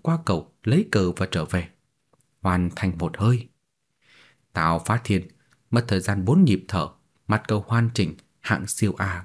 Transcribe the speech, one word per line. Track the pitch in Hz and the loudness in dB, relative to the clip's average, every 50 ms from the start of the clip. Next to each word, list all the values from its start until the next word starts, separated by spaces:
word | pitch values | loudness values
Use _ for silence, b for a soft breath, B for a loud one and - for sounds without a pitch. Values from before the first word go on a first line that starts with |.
| - | -4
qua | - 165 160 - | -2 -2 -2 0
cầu, | - 98 80 - - _ _ - | -2 -2 -2 -4 -8 _ _ -2
lấy | 110 123 175 214 - | 0 2 2 2 2
cờ | - 104 92 90 87 | 0 0 0 0 0
và | - 95 - | -2 -4 -4
trở | - 85 78 | -4 -4 -4
về. | - - 90 85 - - _ _ _ _ _ _ _ _ _ _ _ _ _ | -2 -2 -4 -4 -6 -12 _ _ _ _ _ _ _ _ _ _ _ _ _
Hoàn | - 95 90 90 90 87 - | -2 -2 0 0 0 -2 -2
thành | - - 92 85 82 | -2 -2 -2 -2 -2
một | 87 85 - - | -4 -4 -2 0
hơi. | 104 113 123 117 113 - _ _ _ _ _ _ _ _ _ b b b b b b b b b b _ - | 2 2 2 0 -2 -8 _ _ _ _ _ _ _ _ _ b b b b b b b b b b _ -4
Tào | 87 80 82 82 82 - | -2 0 2 0 0 0
Phá | - 107 117 - | 0 -2 0 0
Thiên | - 104 92 87 b b b b b b b _ _ | 0 0 0 -2 b b b b b b b _ _
mất | - 120 120 - | -2 -2 0 0
thời | 104 92 | -2 -2
gian | 90 - 101 98 92 | 0 -2 -2 0 0
bốn | 98 135 185 190 | 4 6 6 6
nhịp | 139 101 92 - - | 6 4 2 0 -2
thở, | - 90 78 71 - _ _ _ _ _ _ | -4 -2 -2 -4 -6 _ _ _ _ _ _
mặt | - 107 107 - - | -2 -2 -2 0 -2
cầu | 110 104 98 | -2 -2 -2
hoàn | - 113 117 117 117 117 | 0 0 0 0 0 0
chỉnh, | - 98 78 - - _ _ _ _ | 0 -2 -2 -4 -8 _ _ _ _
hạng | - - 110 69 - | -4 -2 -2 -2 -2
siêu | - - - 113 101 - - | -4 -4 -2 0 0 0 -2
A | 95 95 90 87 | -4 -4 -4 -6